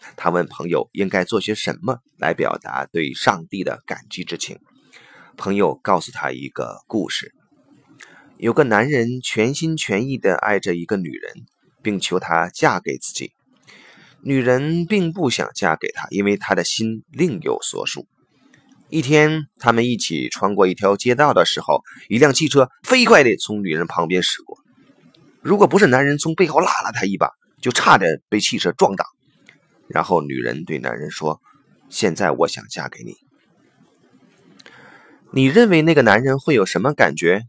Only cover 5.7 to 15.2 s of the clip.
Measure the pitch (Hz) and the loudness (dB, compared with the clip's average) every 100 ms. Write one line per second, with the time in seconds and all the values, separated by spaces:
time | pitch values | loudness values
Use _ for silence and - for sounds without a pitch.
5.7 | 65 - 90 - - 71 64 67 - 58 | 0 -2 -2 -2 -8 -8 -8 -10 -10 -10
6.7 | 50 _ 113 80 - - _ _ _ _ | -10 _ -6 -4 -6 -10 _ _ _ _
7.7 | _ _ _ - - _ _ 113 117 135 | _ _ _ -20 -20 _ _ 0 2 4
8.7 | 104 127 139 117 127 - - 113 151 160 | 2 2 0 -2 -4 -6 -2 -2 -2 -4
9.7 | 160 - 101 131 135 98 85 104 101 95 | -4 -2 -2 -2 -2 0 0 0 -2 -2
10.7 | 87 85 101 85 - - - 113 _ _ | -4 -2 -4 -4 -10 -14 -16 -20 _ _
11.7 | _ 110 98 - 90 - 82 87 - 151 | _ -4 -4 -2 -4 0 0 -2 0 0
12.7 | 95 - 65 - - - - _ _ _ | 0 -4 -8 -8 -10 -12 -16 _ _ _
13.7 | - - - - _ - 135 123 127 147 | -20 -20 -20 -20 _ -2 0 2 2 2
14.7 | 165 165 208 165 180 | -2 0 0 0 -2